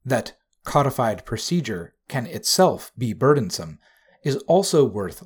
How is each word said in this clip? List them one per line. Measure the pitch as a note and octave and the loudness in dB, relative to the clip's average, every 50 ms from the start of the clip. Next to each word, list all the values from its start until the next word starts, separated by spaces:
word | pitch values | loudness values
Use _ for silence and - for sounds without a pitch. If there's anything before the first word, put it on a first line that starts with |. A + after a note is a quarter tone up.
| - | -6
that | B2+ C3 A#2 - - - _ _ _ _ _ - | -4 -2 -2 -4 -6 -12 _ _ _ _ _ -6
codified | - - D3 C3+ C3+ - - B2 A2+ G2+ F2 - | 0 2 2 2 2 2 0 0 0 0 -2 -6
procedure | - A#2+ - - - F3 F3 D3 A2+ G#2 F2 E2 - _ _ _ - | -8 -8 -6 -4 -2 -2 -2 -2 -2 -4 -8 -8 -12 _ _ _ -8
can | - C3+ A#2 F3 | -6 -6 -6 -6
itself | D#3+ - - - - - F#3 E3 G2+ F2+ - - - A2+ | -8 -6 -4 0 2 4 4 4 2 0 -6 -12 -10 -6
be | B2+ A2+ G#2+ | -4 -4 -2
burdensome, | - C3+ C#3+ D3+ C#3+ A2 F2+ - - E2+ D#2+ D#2 - _ _ _ _ _ _ _ _ | 2 4 4 4 4 2 -2 -6 -8 -10 -12 -14 -18 _ _ _ _ _ _ _ _
is | - - C3+ C#3 - - | -4 -4 -4 -2 0 2
also | E3 F#3+ F#3+ - - D#3 C3+ | 4 4 4 4 4 4 4
worth | A2+ F#2+ G#2 G2 F2+ - - - | 4 2 -2 -6 -8 -8 -12 -8